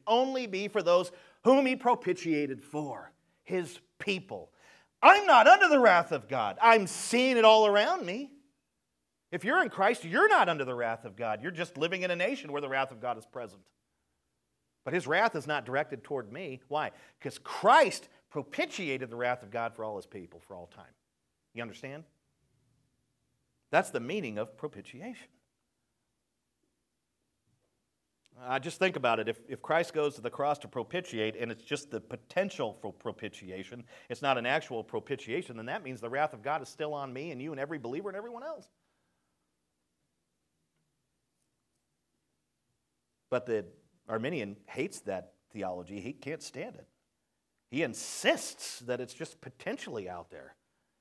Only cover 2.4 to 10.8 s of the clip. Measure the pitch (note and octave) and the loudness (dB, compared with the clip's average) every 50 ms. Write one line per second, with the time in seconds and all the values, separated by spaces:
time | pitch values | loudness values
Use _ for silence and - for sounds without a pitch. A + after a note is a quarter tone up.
2.4 | D3 C3 C3 A2+ - - D3 D3+ D3+ C3+ A2+ F#2+ - - - _ _ _ _ _ | -2 -2 -6 -10 -12 -10 -8 -8 -6 -6 -8 -12 -14 -16 -20 _ _ _ _ _
3.4 | _ - F#3 F3+ E3+ C#3+ - - - _ _ - - G#3 F#3+ F#3 - - A2 F2+ | _ -6 -4 -4 -4 -6 -10 -16 -20 _ _ -8 -6 -4 -4 -4 -6 -10 -12 -12
4.4 | D#2 - _ _ _ - - - _ _ _ _ A3+ D4+ G4 G#4 G4+ F4+ C#4+ A#3 | -12 -16 _ _ _ -20 -20 -20 _ _ _ _ 10 10 10 10 8 8 8 10
5.4 | G#3+ D4 F#4+ G4 G4 E4+ D4 C4+ B3 G#3 F3+ E3+ E3+ - D#3+ C3 - - C3+ B2 | 12 12 10 10 10 8 8 8 8 8 8 6 4 2 -2 -4 -4 -4 -2 -2
6.4 | G#2+ G2+ F#2 - A3 A#3 A3+ A3 F#3+ E3+ - - - - A#3 B3 B3+ C4 B3+ A#3 | 0 -2 0 6 8 8 8 8 6 0 -4 -6 -4 0 2 2 2 4 4 8
7.4 | A3 A3 A3 A3 G#3+ G#3 G3+ G#3 A3 D4+ F#4 F#4 A3 E3+ F#3+ B3+ C#4+ C4+ - - | 10 10 10 10 8 6 6 4 4 2 0 -2 -4 -6 -8 -8 -10 -12 -16 -20
8.4 | _ _ _ _ _ _ _ _ _ _ _ _ _ _ _ _ _ _ F3 F3 | _ _ _ _ _ _ _ _ _ _ _ _ _ _ _ _ _ _ -10 -6
9.4 | - A3+ D4+ F#4 E4 A3 - F#3+ G3 A3 B3 A3+ - E3 F3+ C#4 G4 G#4+ G4+ D#4 | -2 0 2 2 2 0 0 2 2 2 2 0 -4 -2 2 4 6 6 6 6
10.4 | G3+ F3 E3 D3 C3+ B2+ B2 A#2+ | 6 4 2 0 -2 -4 -2 -2